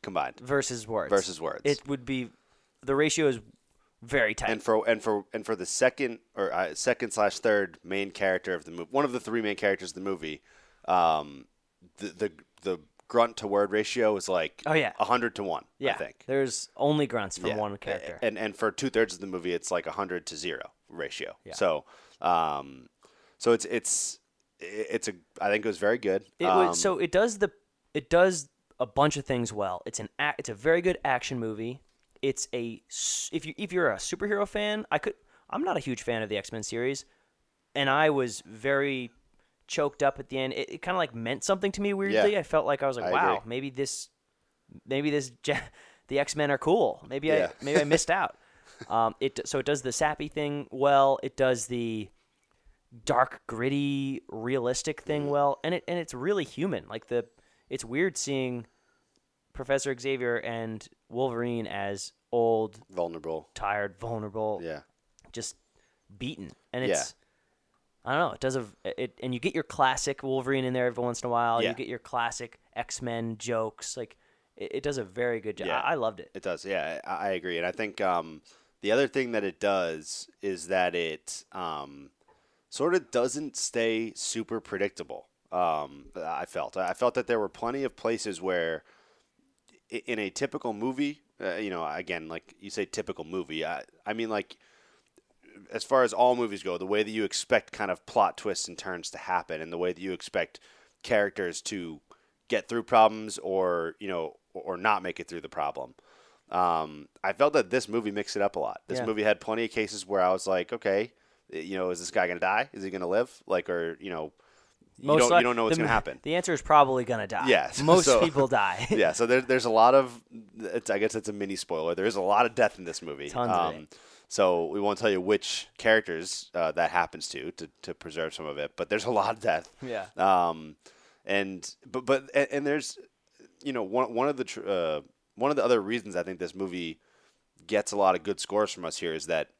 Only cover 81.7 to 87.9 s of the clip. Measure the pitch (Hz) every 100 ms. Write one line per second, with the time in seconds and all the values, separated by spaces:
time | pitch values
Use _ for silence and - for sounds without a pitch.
81.7 | 76 71 71 69 _ _ _ _ _ _
82.7 | - 151 180 - 123 123 139 151 - -
83.7 | 120 113 113 113 - - 113 107 113 -
84.7 | 95 98 - 85 - _ _ _ 90 87
85.7 | 78 73 71 65 90 80 82 87 90 65
86.7 | 92 90 92 123 127 120 117 101 - 120
87.7 | 135 135